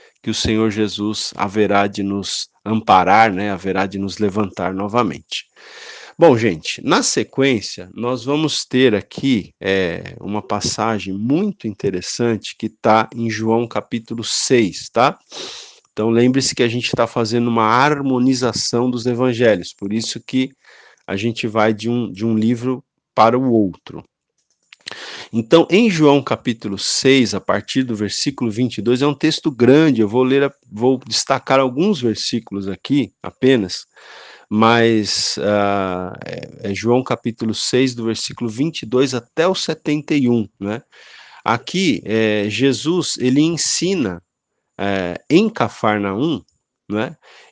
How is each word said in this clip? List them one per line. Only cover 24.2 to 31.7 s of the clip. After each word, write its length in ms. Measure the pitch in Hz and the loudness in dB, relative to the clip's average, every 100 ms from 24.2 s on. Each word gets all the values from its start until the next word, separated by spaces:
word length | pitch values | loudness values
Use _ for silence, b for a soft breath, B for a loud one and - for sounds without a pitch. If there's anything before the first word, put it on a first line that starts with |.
| _ _ _ _ _ - B B B B B | _ _ _ _ _ -20 B B B B B
Então, 340 | 113 113 165 160 | -4 4 4 6
em 220 | 180 233 | 4 4
João 320 | 170 151 139 | 4 4 4
capítulo 560 | 131 110 - 117 160 147 | 2 -4 -4 -6 -6 -6
seis, 560 | - - 135 135 113 | -4 0 4 4 4
a 60 | 98 | 0
partir 420 | - 98 - 131 | -2 -2 -2 -2
do 140 | 131 107 | -2 -2
versículo 540 | 104 - - 135 120 | -4 -4 -6 -4 -4
vinte 280 | 104 123 117 | -2 -4 -2
e 40 | |
dois, 200 | 104 123 | 0 2
é 40 | 143 | 2
um 80 | |
texto 360 | 143 156 156 - | 0 -2 0 -4
grande, 500 | 120 120 143 160 117 | 4 6 8 6 4
eu 80 | 107 | 2
vou 140 | 117 | 2
ler 220 | 127 139 | 2 2
a, 80 | 139 - _ | 0 -4 _
vou 300 | 101 123 131 - | -2 0 0 -2
destacar 500 | - - 135 - 135 | -6 -2 -2 2 2
alguns 420 | 135 | 2